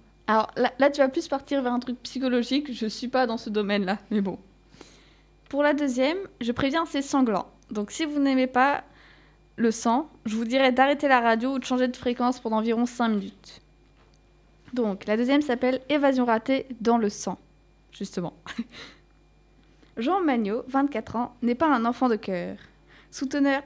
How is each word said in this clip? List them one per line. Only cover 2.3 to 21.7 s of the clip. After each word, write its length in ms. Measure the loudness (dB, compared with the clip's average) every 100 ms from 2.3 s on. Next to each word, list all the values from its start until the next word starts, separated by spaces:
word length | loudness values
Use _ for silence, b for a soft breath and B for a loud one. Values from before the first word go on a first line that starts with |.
| 0 0 -2 -2
Je 140 | -6 -6
suis 220 | -6 -4
pas 180 | 0 0
dans 100 | -2
ce 120 | -4
domaine-là, 500 | -4 -2 -2 -2 -4 -2
mais 120 | -2
bon. 180 | -2 -6 -16 _ _ B B B B B B _ _
Pour 140 | 2
la 100 | 2
deuxième, 440 | 2 0 2 0 0 -6 -6
je 140 | -4
préviens, 320 | 0 0 0 -2
c'est 160 | -4
sanglant. 460 | 0 2 2 0 -4 _ _
Donc 200 | -8 -6
si 140 | -4 -4
vous 140 | 0
n'aimez 280 | 2 2 2
pas 380 | 2 2 0 -6 b b b b b _ 0
le 120 | 0
sang, 380 | 2 0 0 -2 -10 -6
je 100 | -4
vous 100 | 0
dirais 260 | 4 4
d'arrêter 360 | 4 4 4 4
la 120 | 4
radio 340 | 4 2 0 -4
ou 40 |
de 60 | -2
changer 220 | 0 0
de 80 | -2
fréquence 440 | -4 -2 -2 -2
pendant 180 | -2 0
environ 280 | 0 0 0
cinq 240 | 0 0
minutes. 520 | 0 -4 -14 -20 -20 _ _ _ _ _ _ _ _ _ _ -8
Donc, 320 | -2 -2 -2 -2
la 120 | 0
deuxième 240 | 2 2
s'appelle 400 | 2 0 0 0 0
Évasion 340 | 2 4 2 2
ratée 400 | 2 2 -2 -2 -4
dans 180 | 2 2
le 120 | 2
sang, 280 | -2 -8 -10 _ _ _ _ _
justement. 420 | -12 -8 -6 -8 -10 -12 -10
<laughs> 1400 | -10 -14 -20 -20 _ _ _ _ _ _ _ _ _ -6
Jean 240 | 0 2
Magnot, 420 | 2 0 0 -4 -2
vingt-quatre 500 | 0 0 -2 -6 -6
ans, 180 | -6 -4
n'est 140 | -2 0
pas 120 |
un 160 | 2